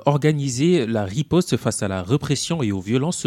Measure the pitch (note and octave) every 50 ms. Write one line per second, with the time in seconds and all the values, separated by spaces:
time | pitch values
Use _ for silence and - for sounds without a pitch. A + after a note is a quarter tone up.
0 | - C#3+ D3 C#3 D3+ D#3 D#3 C#3+ C#3 C#3 A#2 B2 D3+ F3 F3+ D#3 A2+ A2+ A2+ G#2+
1 | G2+ F#2 G2+ D3+ D3+ - D3+ F3+ F3+ - C3 - - A#2+ - - A2 F#2+ F#2+ F#2+
2 | F2+ F#2 C3+ D3 C#3 C#3+ C#3 - - - E3+ E3 B2+ G#2 G2 F#2+ F2+ G2+ A#2+ C3
3 | C#3 F3 - - -